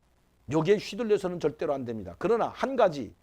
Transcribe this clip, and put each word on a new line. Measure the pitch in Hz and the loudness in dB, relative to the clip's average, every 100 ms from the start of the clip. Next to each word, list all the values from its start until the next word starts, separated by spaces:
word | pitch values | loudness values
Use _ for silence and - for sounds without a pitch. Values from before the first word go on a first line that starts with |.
| _ _ _ _ - | _ _ _ _ -2
여기에 | 156 175 208 | 2 4 2
휘둘려서는 | - 208 220 208 180 180 | 0 -4 0 0 0 -2
절대로 | 156 143 160 | -2 -2 -2
안 | 139 | -2
됩니다. | 123 110 87 87 | -4 -6 -8 -2
그러나 | 175 233 143 | 0 2 0
한 | - 247 262 | -2 -2 4
가지 | 196 143 101 - | 4 2 -8 -12